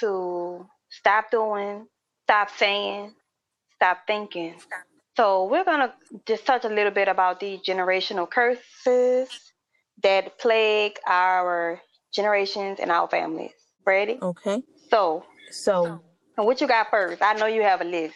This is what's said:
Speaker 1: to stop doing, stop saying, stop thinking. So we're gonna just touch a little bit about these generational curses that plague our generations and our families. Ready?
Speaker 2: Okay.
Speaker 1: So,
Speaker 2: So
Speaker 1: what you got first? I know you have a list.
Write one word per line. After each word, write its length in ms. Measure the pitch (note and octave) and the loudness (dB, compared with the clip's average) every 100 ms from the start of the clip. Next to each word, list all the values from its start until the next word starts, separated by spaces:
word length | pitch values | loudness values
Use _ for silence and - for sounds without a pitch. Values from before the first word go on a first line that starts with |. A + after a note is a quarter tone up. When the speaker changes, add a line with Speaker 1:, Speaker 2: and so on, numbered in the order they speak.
Speaker 1:
to 680 | G#3+ F#3+ F3+ F3 F3 F3 F3+ _ _ | -2 -2 -4 -6 -8 -10 -18 _ _
stop 400 | - G#3 G#3+ G#3+ | 0 2 2 0
doing, 560 | A#3 G#3+ G#3 G3+ G#3 A#3 _ _ _ | -2 0 -2 -6 -10 -16 _ _ _
stop 260 | - G#3 G3+ - | 2 2 2 0
saying, 560 | G#3 G3+ G3+ G3+ G#3 _ _ _ _ _ _ - | 0 0 -4 -8 -12 _ _ _ _ _ _ 0
stop 240 | F#3 F3 - | 0 0 -4
thinking. 480 | G#3 G#3 F3 E3 E3 - - - _ _ - | -6 -6 -10 -10 -12 -18 -18 -18 _ _ 2
So 280 | G#3 F#3+ F#3+ | 4 4 2
we're 180 | D#4 | 0
gonna 280 | F#4 D4+ B3 - - G3+ - | 2 0 0 -4 -20 -10 -4
just 180 | A3 - | -4 0
touch 180 | B3 | 0
a 40 | A#3 | 0
little 240 | G#3+ G#3 | 0 0
bit 160 | G3+ G3 | 2 0
about 320 | F#3 F#3 F3+ | 2 2 0
these 200 | G3+ F#3+ | -6 -8
generational 720 | F#3+ F#3 F#3 F#3 F#3 G3+ E3+ | -4 -2 0 0 -2 -4 -2
curses 1000 | B3 A#3+ B3 - - B3+ B3 B3 B3+ C4 - _ _ _ _ _ _ | 0 0 0 -8 -4 0 2 2 0 -2 -10 _ _ _ _ _ _
that 360 | G3 F#3+ F#3+ - | 2 2 0 -2
plague 600 | A#3+ A3 A3 G#3+ G#3 - - | 0 2 2 2 0 -4 0
our 760 | F3+ F#3 F#3 F3+ F3 E3+ F3 _ _ _ | 2 2 2 0 -2 -2 -6 _ _ _
generations 680 | - G#3 G3+ G3 G#3 G3 G3 | -2 0 2 0 -4 -8 -4
and 100 | - | -2
our 160 | E3+ E3+ | 0 0
families. 420 | F3 E3 D#3+ - _ _ _ | -2 -4 -8 -10 _ _ _
Ready? 340 | - F#3+ G#3 B3+ | 0 2 0 -4
Speaker 2:
Okay. 400 | F#3 F3 G3+ G#3+ - _ - | -6 -6 -4 -4 -6 _ 0
Speaker 1:
So, 340 | A3+ F3+ D#3+ - - - | 2 2 -2 -8 -20 -20
Speaker 2:
So 500 | - - F#3 E3+ E3 _ _ _ - | -6 0 2 0 -4 _ _ _ -2
Speaker 1:
what 240 | G#3+ B3+ | 0 0
you 80 | C#4 | 2
got 220 | A#3 G#3+ | 0 2
first? 300 | A3 F3+ E3+ | 0 0 0
I 100 | G#3 | 0
know 140 | G#3+ A3 | 2 0
you 160 | A3 | 2
have 180 | G#3 F3+ | 2 2
a 40 | |
list. 300 | F3 F3 D#3 | -2 -4 -6